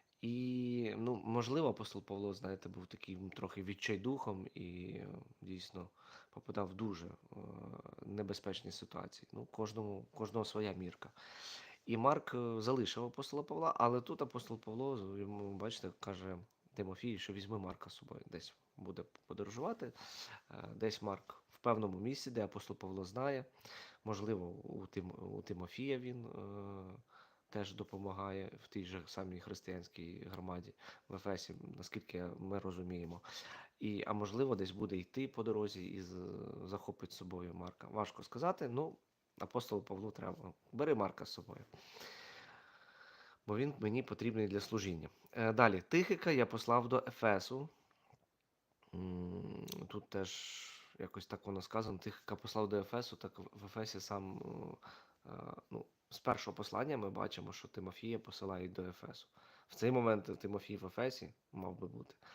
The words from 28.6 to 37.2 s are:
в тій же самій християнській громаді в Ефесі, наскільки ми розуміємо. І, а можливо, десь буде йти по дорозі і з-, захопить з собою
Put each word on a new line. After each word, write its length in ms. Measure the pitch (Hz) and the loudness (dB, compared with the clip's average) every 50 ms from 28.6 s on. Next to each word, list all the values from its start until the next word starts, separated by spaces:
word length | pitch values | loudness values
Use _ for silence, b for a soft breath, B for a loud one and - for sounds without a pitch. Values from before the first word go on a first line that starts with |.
в 60 | - - | -16 -8
тій 160 | - 104 90 | -6 -6 -4
же 180 | 90 92 90 78 | -4 -6 -8 -8
самій 340 | - - 101 95 92 90 90 | -6 -6 -6 -4 -4 -6 -8
християнській 840 | - - 95 90 - 92 90 90 87 - - - 82 85 90 - - 92 | -6 -8 -8 -8 -6 -6 -6 -6 -8 -10 -10 -10 -10 -8 -8 -10 -8 -8
громаді 440 | 95 95 92 92 90 90 85 - - B B B B B B - | -8 -6 -6 -4 -4 -6 -6 -10 -14 B B B B B B -8
в 60 | 98 | -8
Ефесі, 420 | 95 - 101 95 90 - - - - - - - | -4 0 0 0 0 -2 -8 -10 -10 -10 -12 -10
наскільки 480 | - 87 - - 107 - - - 90 90 90 87 - | -10 -10 -8 -8 -8 -8 -6 -4 -4 -4 -4 -4 -6
ми 200 | 90 92 101 98 | -4 -2 -2 -2
розуміємо. 600 | 92 95 87 92 90 90 90 87 85 82 85 85 B B B B B B B B B B _ _ | -2 -2 -4 -4 -4 -4 -4 -4 -4 -6 -8 -10 B B B B B B B B B B _ _
І, 240 | - 107 104 101 - | -2 0 0 0 2
а 60 | - | 2
можливо, 440 | 107 104 104 98 101 120 139 135 120 | 2 2 2 2 4 2 4 4 4
десь 140 | 95 95 92 | 2 2 -2
буде 260 | 92 101 107 95 98 | 0 -2 0 0 0
йти 320 | 92 90 - - 131 135 135 | -2 -2 -2 -2 -2 -2 -2
по 140 | - 120 | -2 0
дорозі 420 | 107 113 104 107 104 101 - 95 90 | 2 4 4 4 2 2 0 -4 -6
і 160 | 92 - 95 | -4 -4 -4
з-, 260 | 90 90 92 90 90 95 - - - - - - - | -6 -6 -6 -6 -4 -4 -4 -4 -6 -6 -8 -8 -4
захопить 480 | 92 98 101 - - - - - - | -4 -4 -2 -2 -6 -6 -6 -8 -10
з 40 | - | -8
собою 380 | - | -8